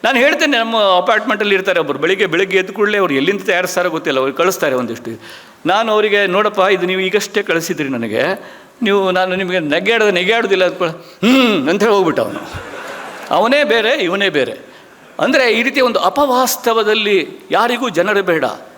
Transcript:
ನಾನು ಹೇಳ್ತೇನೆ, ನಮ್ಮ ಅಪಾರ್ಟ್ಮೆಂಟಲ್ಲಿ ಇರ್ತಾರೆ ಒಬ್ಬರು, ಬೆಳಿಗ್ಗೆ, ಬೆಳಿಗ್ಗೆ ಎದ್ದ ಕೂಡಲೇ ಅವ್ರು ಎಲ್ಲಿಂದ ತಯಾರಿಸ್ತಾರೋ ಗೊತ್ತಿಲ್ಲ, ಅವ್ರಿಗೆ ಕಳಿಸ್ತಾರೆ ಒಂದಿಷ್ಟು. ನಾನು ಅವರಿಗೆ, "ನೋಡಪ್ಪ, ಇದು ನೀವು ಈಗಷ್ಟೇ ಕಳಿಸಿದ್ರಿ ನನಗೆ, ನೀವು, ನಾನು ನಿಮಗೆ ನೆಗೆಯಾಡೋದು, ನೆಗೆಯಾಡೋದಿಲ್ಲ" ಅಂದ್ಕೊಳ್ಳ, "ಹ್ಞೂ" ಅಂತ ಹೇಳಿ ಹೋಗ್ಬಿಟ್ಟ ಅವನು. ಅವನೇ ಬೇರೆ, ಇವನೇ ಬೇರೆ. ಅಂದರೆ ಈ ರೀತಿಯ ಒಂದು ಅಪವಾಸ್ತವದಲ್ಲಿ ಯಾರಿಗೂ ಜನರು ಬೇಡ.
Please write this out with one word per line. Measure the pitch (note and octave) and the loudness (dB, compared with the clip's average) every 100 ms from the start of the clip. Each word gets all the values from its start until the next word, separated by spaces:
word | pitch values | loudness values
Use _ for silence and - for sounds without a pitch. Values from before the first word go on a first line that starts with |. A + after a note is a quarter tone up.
ನಾನು | - C4 | 2 2
ಹೇಳ್ತೇನೆ, | C4+ D#4+ D#4 B3 | 2 2 0 0
ನಮ್ಮ | A3+ A3+ G3+ F3+ | 0 0 4 4
ಅಪಾರ್ಟ್ಮೆಂಟಲ್ಲಿ | F3+ G#3+ G#3+ G#3 G#3 G3 | 4 0 0 -2 0 0
ಇರ್ತಾರೆ | F#3+ E3+ | 2 0
ಒಬ್ಬರು, | D3 C#3 | 0 -2
ಬೆಳಿಗ್ಗೆ, | D#3 F#3+ G3 | 0 0 0
ಬೆಳಿಗ್ಗೆ | E3 F#3+ F#3 | 0 0 0
ಎದ್ದ | F#3 | -2
ಕೂಡಲೇ | - G#3 G#3 | -2 0 0
ಅವ್ರು | F#3 | 0
ಎಲ್ಲಿಂದ | C#3 D3 G3+ | 0 0 -2
ತಯಾರಿಸ್ತಾರೋ | G3 F3+ F3+ F3+ F3 | -2 -2 0 -2 -2
ಗೊತ್ತಿಲ್ಲ, | D#3+ D#3+ C3+ | -2 -2 0
ಅವ್ರಿಗೆ | C3 C#3 | 0 0
ಕಳಿಸ್ತಾರೆ | F3 F3+ D#3 B2+ | -2 0 -2 -2
ಒಂದಿಷ್ಟು. | A#2+ A#2 - A2+ - - - - D#3 | -4 -8 -10 -14 -16 -20 -20 -8 -2
ನಾನು | G3 A3+ | 0 2
ಅವರಿಗೆ, | G#3+ G#3 G3+ G3+ | 0 2 2 2
"ನೋಡಪ್ಪ, | F#3 G#3+ G3 | 2 0 2
ಇದು | F#3+ F#3+ F3+ | 2 2 0
ನೀವು | F#3 | -2
ಈಗಷ್ಟೇ | F#3 G3+ G3+ G#3+ | 0 -2 -2 -6
ಕಳಿಸಿದ್ರಿ | G3+ E3 D#3+ D#3+ C#3 | -2 -2 -2 -6 -4
ನನಗೆ, | B2+ A2+ A2 C#3+ G3 - - - - | -4 -4 -2 0 -2 -8 -20 -20 -6
ನೀವು, | A3 G3+ F#3+ | 0 2 2
ನಾನು | F#3 F#3 F#3 | 0 0 -2
ನಿಮಗೆ | F#3 F#3 | -2 -2
ನೆಗೆಯಾಡೋದು, | D3+ D#3 F#3 A#3 G#3+ | 0 -2 0 2 2
ನೆಗೆಯಾಡೋದಿಲ್ಲ" | F3+ F3+ A3+ G#3 F#3+ F3+ | 2 0 0 2 2 2
ಅಂದ್ಕೊಳ್ಳ, | - F3 | 0 -4
"ಹ್ಞೂ" | D#3+ - - G#3 C4 B3 G3 C3+ | -4 -16 -2 2 4 4 2 0
ಅಂತ | F#3+ | 0
ಹೇಳಿ | G#3+ G3+ | 2 4
ಹೋಗ್ಬಿಟ್ಟ | F3 C#3 | 2 0
ಅವನು. | G#2+ G2+ - - - - - - - - - | -2 -6 -12 -14 -14 -14 -14 -14 -14 -16 -2
ಅವನೇ | D#3+ A3 C#4+ | 0 2 2
ಬೇರೆ, | C#4+ A3+ G#3+ | 2 2 2
ಇವನೇ | D4 F3+ G3 G3 | 0 -2 0 0
ಬೇರೆ. | D3+ A#2 G#2+ - - - - - - | 0 -2 -4 -16 -20 -20 -20 -18 -4
ಅಂದರೆ | F#3+ C#4 B3 | 0 2 2
ಈ | A3 | 2
ರೀತಿಯ | A#3+ C#4 | 0 0
ಒಂದು | B3 G#3+ | 0 2
ಅಪವಾಸ್ತವದಲ್ಲಿ | F3 C#4 C#4+ B3 B3 - A#3+ A3+ G#3 A3 G#3 F#3+ - - - | 0 0 0 2 0 0 0 0 2 0 2 0 0 -10 -2
ಯಾರಿಗೂ | E3+ A#3 A#3+ G3 | 0 0 0 -2
ಜನರು | E3 F#3 G3+ | 0 0 0
ಬೇಡ. | F#3 E3 B2+ - - | 0 0 -2 -6 -14